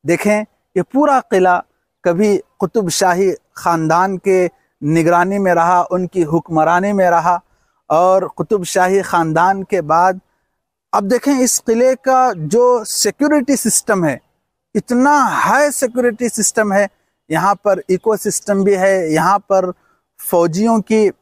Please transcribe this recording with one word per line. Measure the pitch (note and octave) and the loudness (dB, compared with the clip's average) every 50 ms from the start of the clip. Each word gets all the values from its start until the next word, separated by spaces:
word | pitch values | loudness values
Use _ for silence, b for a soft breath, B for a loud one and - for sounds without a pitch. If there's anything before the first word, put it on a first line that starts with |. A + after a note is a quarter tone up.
| _ | _
देखें, | C#3 F3 E3 - G#3 G#3 G#3+ G#3+ _ _ _ _ _ _ | -2 -2 0 0 0 0 0 -2 _ _ _ _ _ _
ये | F#3 | -6
पूरा | E3+ _ - C4+ D4+ D4 C#4 B3+ | -6 _ 0 0 2 2 2 0
किला | - _ F#3 F#3+ F#3 F#3 F3+ F3 - _ _ _ _ _ _ _ - | -2 _ 0 2 2 2 2 0 -2 _ _ _ _ _ _ _ -4
कभी | F3 E3+ F3 G#3+ G#3 G3+ - - _ _ _ | -2 0 0 2 2 0 -2 -4 _ _ _
कुतुब | G3+ E3+ _ A3+ G3+ E3+ | -6 -2 _ -4 -2 -2
शाही | - - G3 F3+ F3 F3+ G3 F#3 D3+ - _ _ _ | -2 0 0 0 2 2 0 -2 -2 -4 _ _ _
ख़ानदान | - - F3+ E3+ E3 D#3+ D#3 D#3+ F3 F#3 G3 F#3+ | -6 -2 -2 -2 0 0 0 2 2 0 -2 -4
के | F3+ _ G3 F#3+ F#3 F3+ E3 _ _ _ _ _ _ | -4 _ 0 0 2 0 -2 _ _ _ _ _ _
निगरानी | D3 D3 D#3+ E3 D#3+ E3 F3 F3 F3 F#3+ G3+ G3+ | -4 -2 0 2 2 2 2 2 0 0 -2 -2
में | G3 F#3 F3 | 0 0 2
रहा, | E3 E3 F3 F3+ F3 F3 | 2 2 2 2 0 0
उनकी | - F#3 F3+ F#3 E3+ - F#3 | -2 -4 -4 -4 -4 -2 -4
हुक्मरानी | E3 D3 D#3+ E3 - - D#3+ D#3 D#3 D#3+ E3+ F3+ F#3 G3+ G#3 | -2 0 -2 -4 -2 -2 -2 0 2 2 2 0 0 -2 0
में | G3 F#3 F3 | 0 2 2
रहा, | E3+ E3+ D#3+ F3 F3 E3+ _ _ _ _ _ _ _ _ _ - | 2 2 2 0 -2 -2 _ _ _ _ _ _ _ _ _ -2
और | D3+ D#3+ F3+ F#3 F#3+ F#3+ F3+ | 0 2 2 4 2 2 0
कुतुब | D3+ - - E3 _ A3 G3 F3 | -4 -6 -8 -4 _ -2 -4 -4
शाही | - - F#3+ F3+ F#3 G3 G3 | -4 -2 0 0 2 2 0
ख़ानदान | F#3 - - E3+ E3 D#3+ D#3 D#3+ F3 F#3 G3 G3 F#3+ | 0 0 -2 -2 0 0 0 0 2 0 0 -2 -4
के | _ G#3 F#3 | _ -4 -4
बाद | D#3+ D3 D#3 E3+ F3+ F#3+ F#3 F#3 _ _ _ _ _ _ _ _ _ _ _ _ _ _ - | -2 0 0 2 2 0 0 -4 _ _ _ _ _ _ _ _ _ _ _ _ _ _ -4
अब | - G3+ | -4 -2
देखें, | F#3+ - A#3+ - C#4 C#4+ B3+ | 0 -2 0 0 0 0 2
इस | B3+ A#3+ - - | 0 0 -2 -4
किले | _ - A3+ A#3 B3 C4 C4 | _ -2 0 2 2 0 0
का | B3 _ C4 C4 B3+ B3+ B3+ G#3 | 0 _ 0 2 2 2 0 -2
जो | E3+ D#3 D3 F#3 A#3 B3 B3 B3 A#3 G#3+ | -4 -6 -2 0 2 4 2 2 0 -2
security | - - - - G#3 - _ C#4+ D4+ D4+ D4 B3 C#4+ C#4 | -6 -6 -4 -4 -4 -2 _ 0 0 2 0 0 0 -2
system | - - A3 - - - - G#3+ F#3 E3+ | -2 -2 -2 -2 -2 -2 -2 -2 0 0
है, | D3+ B2+ A2 _ _ _ _ _ _ _ _ _ _ _ | -2 -4 -6 _ _ _ _ _ _ _ _ _ _ _
इतना | G#3+ - - A#3+ B3 C4 C#4+ D4 D4 C4 | -8 -4 -2 -2 0 2 2 2 2 2
हाई | G3 - - - - A3 C4 D4 D4 | 0 0 -2 0 0 2 2 0 0
security | - - C4+ A#3 A#3 B3 A#3+ A#3+ G#3+ - B3 A3+ | -2 -4 -6 -4 -2 -2 -2 -2 -2 -2 -6 -6
system | - A3 G#3 - - A3+ G#3+ G#3 F#3+ | -4 -4 -4 -2 -2 -2 -2 0 0
है। | G3+ G3+ G3 _ _ _ _ _ _ _ _ | 0 0 -2 _ _ _ _ _ _ _ _
यहाँ | D#3 D#3+ F3 G3 G3+ | -4 0 0 0 -2
पर | - _ G#3 F#3+ F3+ - - | 0 _ -2 -2 -2 0 -2
ecosystem | F#3 F3+ _ A3 G#3+ G3 - G#3+ - - - G#3 G3+ G3 F#3+ | -4 -2 _ -2 -2 -2 -2 -6 -6 -6 -4 -2 -2 0 2
भी | G3+ G3 | 0 0
है, | F#3 F#3 G3 G3 F#3+ F3 D#3 D#3 | 2 2 0 0 0 0 0 0
यहाँ | D#3 D#3+ F3+ G3+ G3+ | 0 2 2 0 0
पर | _ _ G3 F#3+ F#3 F3+ - _ _ _ _ _ _ _ _ _ | _ _ 0 0 0 -2 -8 _ _ _ _ _ _ _ _ _
फ़ौजियों | - - - F3 E3+ E3+ D#3 F#3 G#3+ A#3 A3+ A3 | -8 -2 0 0 0 0 0 -2 0 0 0 0
की | F#3+ - A3 A3 G#3+ F#3+ - _ | 0 0 2 2 2 0 -2 _